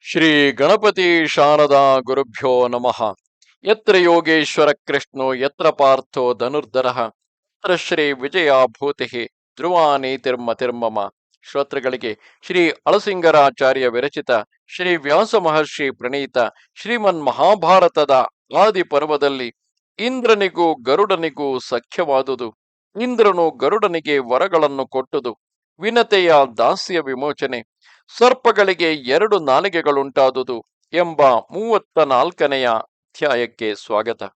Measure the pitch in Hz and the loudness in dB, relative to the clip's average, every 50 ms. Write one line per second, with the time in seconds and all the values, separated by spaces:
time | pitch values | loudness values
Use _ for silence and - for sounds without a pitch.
0 | _ - - 170 156 160 151 147 143 139 123 120 139 160 202 214 214 208 190 190 | _ -4 -2 0 2 2 4 4 2 0 0 0 2 2 2 4 2 0 0 2
1 | 185 175 170 170 160 156 - - 143 147 151 151 151 143 143 139 139 135 135 131 | 0 2 2 0 0 -2 0 2 2 4 4 4 4 4 4 4 6 4 2 2
2 | 123 117 131 135 139 120 110 - 139 131 127 123 123 123 120 120 123 123 113 113 | 0 -2 -2 -2 -4 -6 -8 -6 -2 0 2 2 0 0 -2 -2 -2 -2 -2 -2
3 | 117 107 95 _ _ _ _ _ _ _ _ _ _ 190 220 220 _ - 196 185 | -4 -6 -6 _ _ _ _ _ _ _ _ _ _ -2 -2 0 _ 2 2 4
4 | 180 175 170 170 165 151 160 160 147 143 - - 151 147 139 _ _ - 147 139 | 4 4 4 4 2 2 0 0 0 0 0 2 2 2 2 _ _ -6 -6 -6
5 | - _ _ 135 131 131 131 123 131 139 _ _ 170 156 147 - 143 135 135 131 | -6 _ _ -6 -4 -4 -4 -2 -4 -6 _ _ -2 -2 2 4 4 4 4 2
6 | 131 _ - 139 127 123 123 101 120 123 139 151 143 113 - 131 127 127 123 131 | -2 _ -6 -2 -2 -2 -2 -2 -4 -4 -4 -6 -6 -4 -4 -2 -2 -2 -4 -4
7 | 120 110 _ _ _ _ _ _ _ _ _ _ - 196 180 165 - - 180 156 | -6 -6 _ _ _ _ _ _ _ _ _ _ -4 -2 -2 -2 -2 -4 -2 -2
8 | 151 143 139 127 127 139 143 190 165 147 135 131 131 123 113 _ 139 143 139 - | 0 -2 -2 -4 -8 -6 -4 0 2 2 4 4 2 2 -2 _ -8 -8 -6 -6
9 | 131 117 - 123 113 - _ _ _ _ _ - 131 175 180 175 160 151 143 139 | -8 -8 -8 -10 -10 -10 _ _ _ _ _ -8 -6 -2 0 2 2 2 2 0
10 | 131 131 131 131 - 131 127 123 120 117 113 - 131 123 123 120 117 113 110 107 | -2 -4 -6 -4 -4 -4 -4 -4 -4 -6 -4 -4 -4 -6 -4 -4 -6 -4 -4 -4
11 | 101 98 _ _ _ _ _ _ _ - - 139 143 _ - 139 120 131 127 123 | -6 -6 _ _ _ _ _ _ _ -8 -4 -4 -4 _ -6 -6 -4 -4 -6 -4
12 | 120 113 107 _ _ _ _ _ _ - 180 180 170 160 139 - _ 147 170 208 | -8 -10 -10 _ _ _ _ _ _ -4 0 0 0 0 -2 -2 _ 0 0 0
13 | 202 208 196 180 165 165 151 151 139 139 120 - 135 131 131 135 127 123 113 120 | 0 -2 -6 0 2 4 4 6 4 4 2 0 0 0 2 2 0 -2 -2 -2
14 | 127 143 - 156 143 - 127 110 104 _ _ _ _ _ - - 180 180 175 165 | -4 -4 -6 -8 -4 -2 -2 -2 -2 _ _ _ _ _ -10 -6 -4 -2 -2 -2
15 | 135 143 147 170 220 220 - 214 180 165 151 156 151 143 - - 151 135 127 _ | -2 0 2 2 2 2 0 0 0 0 0 0 -2 -2 -6 -6 -6 -6 -6 _
16 | 120 123 135 139 139 123 _ 127 117 104 _ _ _ _ _ - - 202 233 233 | -10 -8 -6 -6 -8 -4 _ -2 -2 -2 _ _ _ _ _ -16 -8 -6 -6 -2
17 | 214 196 180 160 147 131 113 113 143 175 214 202 160 160 185 190 175 170 _ 160 | 0 -2 -2 0 -4 -4 -2 2 2 2 2 2 2 4 4 4 4 4 _ 0
18 | 151 139 135 131 120 - _ _ _ _ 120 156 190 220 202 190 170 - 151 143 | 0 2 2 2 2 0 _ _ _ _ 0 2 2 2 2 0 -4 0 0 -2
19 | 147 151 151 139 143 143 139 131 127 117 _ _ _ _ _ _ _ _ _ - | 0 0 -2 0 0 -2 -2 -4 -8 -10 _ _ _ _ _ _ _ _ _ -6
20 | 202 240 262 254 240 233 220 208 202 185 - 170 175 165 156 139 117 127 139 165 | -6 -6 -4 -4 2 2 2 2 2 -4 -2 0 0 0 -2 -2 -2 -2 0 0
21 | 202 185 190 170 165 160 139 - 147 139 131 127 - - 127 120 _ _ - - | 2 0 0 -2 -2 -8 -6 -6 -6 -6 -6 -6 -6 -6 -8 -8 _ _ -6 -6
22 | 175 151 139 131 131 131 135 123 123 113 - _ _ _ _ _ _ _ _ 190 | -2 0 0 -2 0 -2 -6 -8 -8 -12 -12 _ _ _ _ _ _ _ _ -8
23 | 240 247 247 226 220 208 185 175 170 160 147 123 127 143 202 190 208 196 170 165 | -6 -6 0 2 2 2 4 2 0 -2 -2 -2 -2 0 0 0 -2 -2 -2 -4
24 | 151 156 147 139 131 117 123 131 175 196 170 165 151 143 139 135 131 - - 131 | -4 -2 -2 -2 -2 -2 -2 -2 0 0 0 0 0 0 -2 -4 -8 -6 -6 -6
25 | 127 _ - 147 127 123 104 _ _ _ _ _ _ _ _ _ 170 220 226 240 | -6 _ -6 -6 -6 -6 -12 _ _ _ _ _ _ _ _ _ -6 -2 0 0
26 | 226 226 214 190 180 170 160 147 135 127 113 104 117 131 160 - - - 190 165 | 0 2 2 2 4 4 4 4 4 2 0 0 0 0 0 -2 -6 -6 -6 -4
27 | 151 135 131 123 139 147 135 - 151 135 127 117 113 _ _ _ _ _ _ _ | -4 -4 -6 -6 -6 -6 -6 -6 -6 -6 -6 -8 -12 _ _ _ _ _ _ _
28 | _ _ - - 233 247 254 254 _ 240 220 196 202 190 185 160 170 165 156 147 | _ _ -2 2 2 2 2 2 _ 0 2 2 2 0 2 0 0 -2 -2 -4
29 | 131 123 135 160 208 220 208 190 156 139 131 143 180 202 170 170 147 147 147 139 | -2 0 0 0 2 2 0 0 2 2 2 2 2 0 -4 -2 0 0 0 0
30 | 135 139 127 151 135 131 127 131 127 120 123 117 - _ _ _ _ _ - 170 | -2 -2 0 2 2 2 0 -2 -6 -6 -8 -10 -10 _ _ _ _ _ -2 -2
31 | 175 170 160 143 147 135 123 110 - _ - 180 214 226 220 196 _ _ _ 160 | -2 -2 0 2 4 4 4 2 -2 _ -10 -8 -4 -2 -2 -4 _ _ _ 0
32 | 156 143 131 123 139 170 180 - 160 139 139 135 131 120 113 113 - _ _ _ | 0 2 2 0 0 0 -2 -2 -2 -2 0 0 0 0 -2 -2 -4 _ _ _
33 | _ _ _ - 156 147 131 120 120 110 _ - 117 107 104 - - - 110 104 | _ _ _ -4 -2 -2 0 -2 -2 -6 _ -6 -6 -6 -6 -6 -6 -4 -2 -2
34 | 110 117 113 _ 107 95 _ | -2 -2 -6 _ -10 -16 _